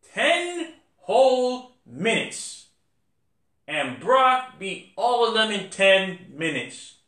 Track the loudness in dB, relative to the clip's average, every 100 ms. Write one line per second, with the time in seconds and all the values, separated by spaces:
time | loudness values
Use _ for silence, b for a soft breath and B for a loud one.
0 | _ -4 0 0 -2 -8 -12 -14 _ _
1 | 0 4 4 4 0 -4 -12 _ _ -6
2 | -2 -2 -4 -12 -16 -18 _ _ _ _
3 | _ _ _ _ _ _ -10 -6 -6 -6
4 | 2 4 6 2 -2 -12 -10 -10 -14 -4
5 | 0 2 2 2 0 -2 -8 2 4 4
6 | 2 -10 -16 -8 -6 -6 -10 -16 -20 _